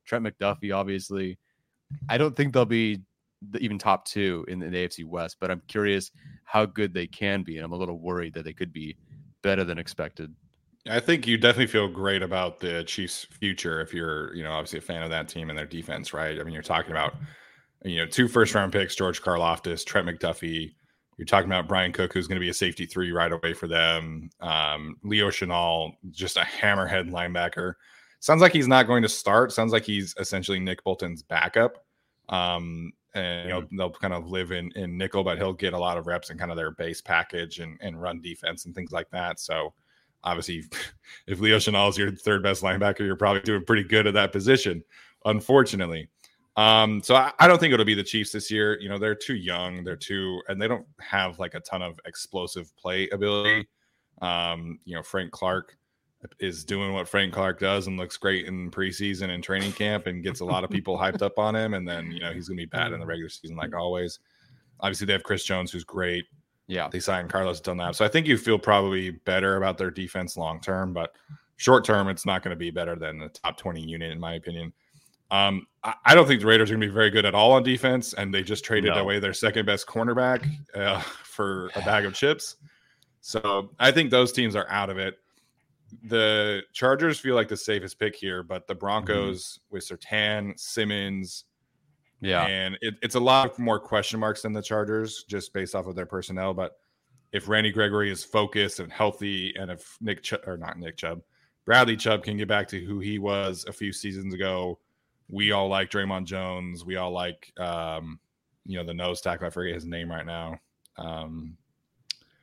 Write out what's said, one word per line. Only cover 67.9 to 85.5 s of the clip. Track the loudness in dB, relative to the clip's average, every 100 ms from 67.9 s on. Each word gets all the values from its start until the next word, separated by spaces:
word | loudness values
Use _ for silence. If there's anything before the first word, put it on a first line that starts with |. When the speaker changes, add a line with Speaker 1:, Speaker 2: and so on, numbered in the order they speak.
Speaker 2:
So | 0
I | 2
think | 4 4
you | 4
feel | 4 2
probably | 6 6 6 0 -4
better | -6 0 2 2 2
about | 0 0
their | -4
defense | -4 -6 -6 -6 -6
long-term, | -6 -6 -2 -2 -2
but | -4 -6 -8 _ -20 _ -2
short-term, | 6 6 8 4 2
it's | -2 -2
not | -2
gonna | -4
be | -6 -6
better | -4 -4 -4
than | -6 -8
the | -14
top | -8 -8 -6
twenty | -8 -6
unit, | -8 -8 -8
in | -8
my | -8
opinion. | -8 -8 -10 -10 -14 _ _ _ _ _
Um, | 0 2 0 -6 _
I, | -8 4
I | 8
don't | 10 8
think | 6
the | 6
Raiders | 6 6
are |
gonna | 2 0
be |
very | 4 4
good | 4
at | 4
all | 6 8
on | 8
defense, | 6 2 2 0 -2
and | -4 -2
they | -2
just | -2 -4
traded | 0 2 4
Speaker 1:
No. | 2
Speaker 2:
away | 2 0
their | 0
second | 0 0 2
best | 0 0 -2
cornerback, | -2 0 2 2 2 -2 -6 -10
uh, | -2 0 0
for | -4 -12 -14 -4 -4 -2 -6 -4
a |
bag | 2 2
of | 2
chips. | 0 0 0 -6 -14 -20 _ _ _ _ _
So | -8 -4 0 -2 -4 2
I | 4
think | 6 4
those | 4 4
teams | 2 0
are | 0 -2
out | -2 -2
of | -4
it. | -6 -8 _ _ _